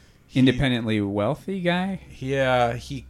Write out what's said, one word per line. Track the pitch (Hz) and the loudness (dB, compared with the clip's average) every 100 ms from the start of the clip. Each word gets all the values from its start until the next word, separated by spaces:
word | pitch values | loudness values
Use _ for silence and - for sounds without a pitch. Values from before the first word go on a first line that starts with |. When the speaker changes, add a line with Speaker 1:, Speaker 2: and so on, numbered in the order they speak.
| - - _ | -20 -20 _
Speaker 1:
he | 135 | 4
Speaker 2:
Independently | 131 123 135 120 113 107 | 4 4 0 0 0 0
wealthy | 101 104 104 147 - 196 | 0 0 -2 -2 -6 -4
guy? | 175 175 190 190 - - | 0 0 -2 -6 -12 -10
Speaker 1:
Yeah, | 131 135 131 123 120 | -4 0 2 4 2
he | 120 - 135 | 0 -8 -12